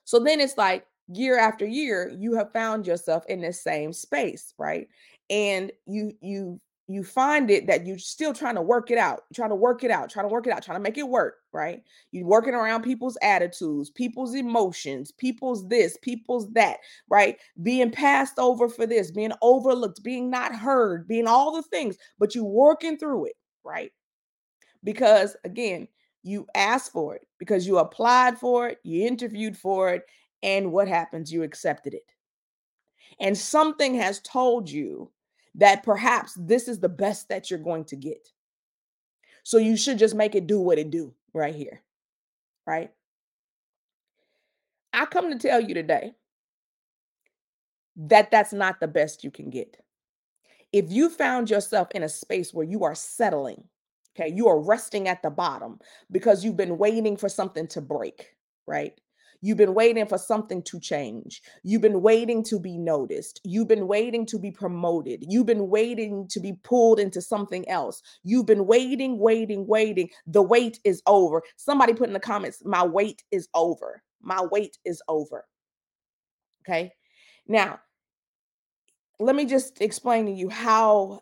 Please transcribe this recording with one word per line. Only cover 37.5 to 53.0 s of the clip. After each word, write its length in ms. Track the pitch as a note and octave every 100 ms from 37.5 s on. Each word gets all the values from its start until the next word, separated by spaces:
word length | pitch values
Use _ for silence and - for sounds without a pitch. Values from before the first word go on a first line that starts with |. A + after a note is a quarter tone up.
| F3
going 260 | D#3+ E3 D#3
to 100 | C#3
get. 340 | C#3 D#3 _ _ _ _ _ _ _ _ _ _ _ _
So 140 | - A3+
you 180 | A3 A3
should 220 | C4+ A#3+
just 180 | G#3+ G#3
make 200 | G#3+ G3+
it 120 | E3+
do 120 | G#3
what 180 | F3+ D#3
it 140 | D3+
do 220 | E3 D3 - _
right 220 | D#3+ D3+ D3+
here, 260 | C#3 - _ _ _ _ _ _ _ _ -
right? 260 | D#3+ E3 _ _ _ _ _ _ _ _ _ _ _ _ _ _ _ _ _ _ _ _
I 120 | A3+ D#4
come 260 | F4+ F4
to 60 | C4+
tell 220 | C#4+ A#3+
you 140 | A3
today 400 | F3 D#3+ D3+ G#3+ - _ _ _ _ _ _ _ _ _ _ _ _ _ _ _ _ _ -
that 340 | D#3 G#3+ G#3
that's 240 | A3 G3+
not 260 | G3+ F#3+ F#3
the 80 | D#3+
best 360 | D#3 D3+ -
you 80 | C#3
can 180 | - C#3+
get. 280 | B2+ - _ _ _ _ _ _ _ _ _ _
If 200 | G3+ D#3+
you 180 | G3+ E4
found 400 | E4 C#4 B3+ A3+
yourself 380 | G#3 G3 G#3 F3+
in 120 | G3+
a 60 | D#3
space 440 | - - F#3 F3
where 120 | E3+ D#3+
you 180 | G3+
are 120 | E3+
settling, 680 | D3+